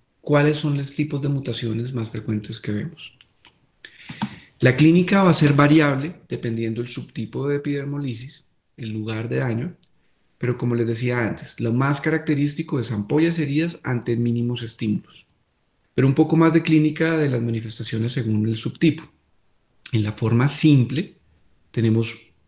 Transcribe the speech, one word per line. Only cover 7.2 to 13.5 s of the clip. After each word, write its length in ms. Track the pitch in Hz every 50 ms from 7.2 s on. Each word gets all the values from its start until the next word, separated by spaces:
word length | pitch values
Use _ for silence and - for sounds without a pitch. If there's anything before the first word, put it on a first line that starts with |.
| 110 107 - 127 135 143
de 80 | 143
epidermolisis, 880 | 143 143 147 143 143 139 143 143 143 143 131 117 110 127 147 - - _ _ _ _ _ _ _
el 140 | - 123 110 107
lugar 360 | 110 107 110 110 110 113 120
de 100 | 127 131
daño, 360 | 135 123 110 117 135 180 - _ _ _ _ _ _ _ _ _ _ _ _ _
pero 180 | - 123 120 -
como 180 | 131 123 120
les 100 | 117 117
decía 400 | 113 117 113 123 123 123 123 117
antes, 320 | 98 - - - - - -
lo 120 | 117 117 117
más 280 | 123 135 139 147 143
característico 760 | - 160 156 156 156 - 151 139 143 143 147 - 165 - 160 131
es 140 | 110 - 113
ampollas, 460 | 104 101 - 143 151 165 170 165 165
heridas 420 | 151 135